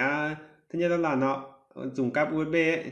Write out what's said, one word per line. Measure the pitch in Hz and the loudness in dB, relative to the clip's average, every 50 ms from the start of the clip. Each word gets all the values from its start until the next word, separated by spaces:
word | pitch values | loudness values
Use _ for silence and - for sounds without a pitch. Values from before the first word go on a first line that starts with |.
| 127 139 147 151 151 151 156 156 - - - - _ - - | 0 0 0 0 -2 -4 -4 -8 -12 -18 -20 -20 _ -8 -4
thứ | 170 | 0
nhất | 175 170 | 0 2
đó | 175 170 | 2 2
là | 165 156 143 | 2 2 2
nó, | 127 135 135 135 135 - - - - _ _ - | 2 2 2 0 -2 -6 -10 -18 -20 _ _ -14
ờ, | 127 127 131 131 | -10 -10 -6 -2
dùng | 135 131 120 117 | -2 -2 0 2
cáp | 147 151 151 | 2 0 2
U | 160 156 156 | 0 -2 -2
S | 156 | 2
B | 165 | 2
ấy, | 170 160 160 165 160 - 139 | 2 4 4 2 0 -4 -8